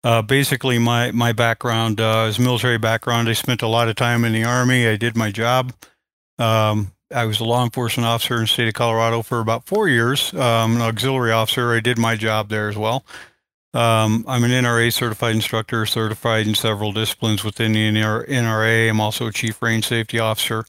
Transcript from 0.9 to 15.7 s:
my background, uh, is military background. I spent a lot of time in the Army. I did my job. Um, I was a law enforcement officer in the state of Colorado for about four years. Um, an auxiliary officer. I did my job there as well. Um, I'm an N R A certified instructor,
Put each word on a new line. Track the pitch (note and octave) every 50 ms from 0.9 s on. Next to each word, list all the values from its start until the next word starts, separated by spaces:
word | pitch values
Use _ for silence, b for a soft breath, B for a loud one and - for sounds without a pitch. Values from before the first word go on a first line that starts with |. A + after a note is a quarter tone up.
| A#2+ A#2+ A#2+ B2
my | - A#2+ A#2 A#2
background, | A2+ A2 A#2+ A#2 A2+ _ - B2 A2+ A2+ A2+ A2+ G#2+ G2
uh, | A2+ A2 A2 A2+ A2+ A2
is | G#2 G#2+
military | B2 B2+ B2 A2+ A2+ B2+ A#2+
background. | A2+ G#2+ A2 A2+ A2 - B2+ A#2+ A#2 A#2
I | A2+
spent | A2+ - - - B2 A2+
a | -
lot | A2+ A2+ A#2 A#2 A2+
of | A2
time | - B2+ A#2+ A#2+ A#2 A#2
in | A#2 A2
the | A2+ A2+
Army. | A#2 A#2+ B2+ B2 B2 B2+ B2+ A#2+
I | A2+ A2
did | G#2 A2+ A#2 A2+
my | A2+ A2 G#2+
job. | G2+ A2 A2+ A#2+ B2+ B2+ B2+ B2+ - B B B B B B _ _ _ _ _ _ -
Um, | A#2+ A2+ A2+ A2 G#2+ G#2+ G#2+ G#2+ G#2 F#2+ - _ _ _
I | - B2 A#2
was | A2 G#2+ G#2
a | A#2
law | A2+ A#2 B2 B2
enforcement | A#2 - C3 A#2+ A2+ - - A#2
officer | A#2 A#2 A2+ - - B2
in | A#2
the | A2+
state | G#2+ - - A#2+ A2+
of | A2
Colorado | - A#2+ A#2 A2+ A2+ A2+ A2+ A#2 A#2
for | A2 - B2+ A#2
about | A2+ A2 A2+ A#2 -
four | - F#3+ G#3+ A3 F3+
years. | C3 A#2 A#2 A#2+ C#3 C#3+ - - -
Um, | - C3 A#2+ A#2 A2+ A2+ A2 A2+
an | A#2+
auxiliary | A#2 A2+ A2+ G#2 G#2+ C3+ C3+ C3 B2 A2+
officer. | A2+ A2+ A2 G#2 - C3+ A#2+ A#2+
I | A#2 A#2
did | A2 B2 B2
my | A2+ A2+ A2+ A2+
job | G#2+ A2 A2+ A2 G#2+ G#2+ G#2
there | G#2+ G#2+ G#2+ G#2+
as | G#2
well. | G#2+ G#2+ G#2+ A#2+ C3+ B B B B B B B B B B _ _ _ _
Um, | - A#2+ A#2 A#2 A2+ A2 A2 G#2+ G#2+ A2+ A2 -
I'm | C3 B2 A#2+
an | A#2+
N | B2 B2+ B2
R | A#2+ A#2 A#2
A | A#2 A#2
certified | A2+ - B2 A#2 G#2+ - - A#2 A2
instructor, | A2 A2 - - A2+ A2 -